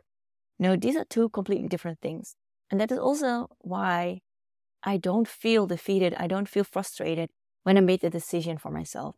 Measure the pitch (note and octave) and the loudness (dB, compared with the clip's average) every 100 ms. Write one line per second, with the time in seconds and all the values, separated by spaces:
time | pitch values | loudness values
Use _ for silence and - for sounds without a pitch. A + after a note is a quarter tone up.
0 | _ _ _ _ _ - F#3 F#3 A3+ D#4 | _ _ _ _ _ 0 2 2 2 0
1 | - A3+ A3+ G#3 F#3+ G3 - F3+ E3+ D#3+ | -2 0 0 0 -2 -2 -2 -6 -6 -8
2 | - E3 - - _ _ - G3 A3 B3+ | -8 -8 -12 -20 _ _ -4 -2 0 0
3 | C4 D4 C4 A#3+ B3+ _ F3 F#3 F#3+ F3 | 0 0 0 -2 -6 _ -10 -4 -2 0
4 | F3 F#3 _ _ _ _ _ _ G3+ G3 | -2 -6 _ _ _ _ _ _ -2 0
5 | F3+ G#3 A3+ - A3+ A3+ F#3 F3 - F#3+ | 0 0 0 -2 2 2 2 -2 0 2
6 | F3+ E3+ F3 F#3+ G3+ G3+ G3 F#3 G3 - | 2 0 -4 -2 -2 -2 -2 -4 -6 -6
7 | D#3+ E3 E3 _ _ _ F#3 G3 F#3 F#3 | -4 -2 -4 _ _ _ 6 6 8 4
8 | E3+ E3+ - E3+ E3 D#3+ E3 D#3 E3 - | 2 -2 -4 -4 -4 -6 -8 -8 -8 -10
9 | D3 | -10